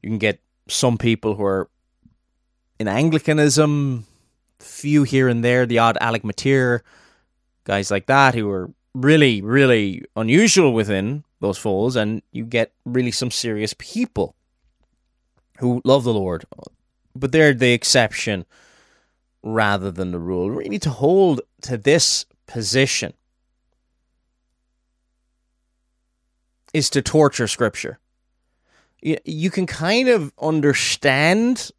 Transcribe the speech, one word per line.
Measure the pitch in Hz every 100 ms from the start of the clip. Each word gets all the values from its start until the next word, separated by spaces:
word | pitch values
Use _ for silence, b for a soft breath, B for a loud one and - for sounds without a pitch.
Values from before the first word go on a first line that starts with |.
You | -
can | 110
get | 107 - _ _ -
some | - 127 117
people | 120 110 110
who | 101
are | 98 95 - _ _ _ _ _ _ _ _ _ _ _
in | 107
Anglicanism, | 107 160 156 - 151 147 131 151 147 139 123 107 _ _ _ _ _
few | - - 147 147
here | 135 135 127
and | 117
there, | 117 123
the | 120 117
odd | 117 113
Alec | 117 113
Motyer, | 107 - 135 135 127 120 b b b b b _ _ _
guys | - 98 98
like | 98 -
that, | 135 135
who | 120 104
are | 95 87 - _
really, | 127 131 160 139 107
really | 104 131 131 117 101 87 - -
unusual | 113 151 220 190 151
within | 113 104 98 101 147 - _
those | 101 95
folds, | 110 95 117 123
and | 107 110 _
you | 120
get | 113 120 113 _
really | - 127 123
some | - 123
serious | - 117 107 107 -
people | - 214 240 - 85 _ _ _ _ _ _ _ _ _ _ _ _ _
who | 123 123
love | 127 139
the | 120
Lord, | 107 92 82 - - - _ _ _ _
but | 131 131
they're | 160 151
the | 123 123
exception | 120 - 131 110 - - 98 - b b b b b b b _ _
rather | 104 110 104 101 95
than | 87 92
the | 87
rule. | 85 90 95
We | 131 -
need | 208
to | 156
hold | 117 139 190 185 135 - _
to | - 120
this | 135 160 - - - _ _
position | 120 104 123 135 - 90 - _ _ _ _ _ _ _ _ _ _ _ _ _ _ _ _ _ _ _ _ _ _ _ _ _ _ _ _ _ _ _ _ _ _ _
is | 156 139
to | 139
torture | - 156 143 - 110
Scripture. | - 113 - - - _ _ _ _ _ _ _ _ _ _
You, | 151 156
you | - 156 180
can | 190 185
kind | - 165 226 262
of | 226 143 _
understand | 156 156 147 135 - - 143 135 156 202 233 247 -